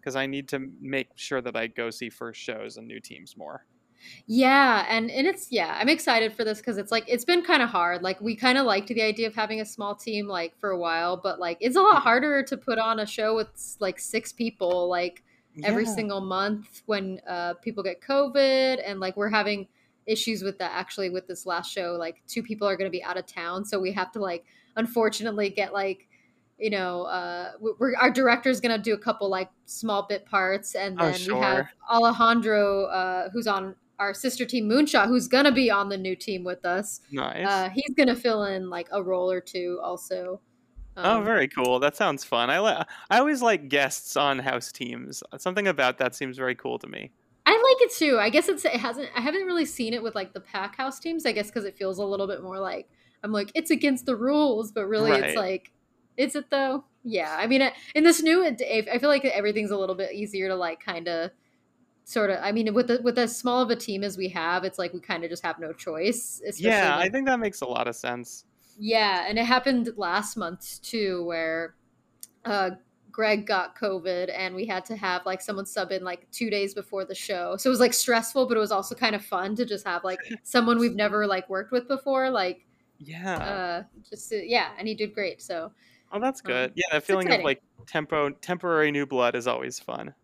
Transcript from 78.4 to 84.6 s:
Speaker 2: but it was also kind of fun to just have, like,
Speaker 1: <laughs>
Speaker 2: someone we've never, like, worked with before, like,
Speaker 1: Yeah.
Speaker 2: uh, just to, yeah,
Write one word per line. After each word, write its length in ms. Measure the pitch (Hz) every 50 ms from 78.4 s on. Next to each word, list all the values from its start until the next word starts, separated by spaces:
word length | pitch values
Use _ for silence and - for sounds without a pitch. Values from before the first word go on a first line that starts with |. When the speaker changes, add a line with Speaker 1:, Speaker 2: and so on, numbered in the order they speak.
| 254 226
Speaker 2:
but 80 | 240
it 40 | 226
was 120 | 214 208 214
also 220 | 196 202 - 240
kind 200 | 233 240 226 214
of 80 | 208 208
fun 320 | - - 185 180 196 214
to 100 | 214 247
just 200 | 226 208 190 196
have, 180 | 202 175 175 -
like, 180 | 185 185 185 - -
Speaker 1:
<laughs> 120 | 233 220 _
Speaker 2:
someone 340 | - - 247 233 226 240 233
we've 180 | 233 240 -
never, 300 | 208 208 208 190 214 214
like, 220 | 202 196 185 185 -
worked 220 | 190 190 202 208 254
with 160 | 247 240 247
before, 420 | 285 269 - 277 269 262 262 262
like, 360 | 262 226 190 180 180 - _ _ _ _ _ _ _ _
Speaker 1:
Yeah. 420 | 151 139 160 165 180 190 180 160
Speaker 2:
uh, 440 | 151 196 202 196 185 180 175 170 202 _ _ - - -
just 220 | - 208 - -
to, 140 | 226 208 180
yeah, 280 | 170 226 240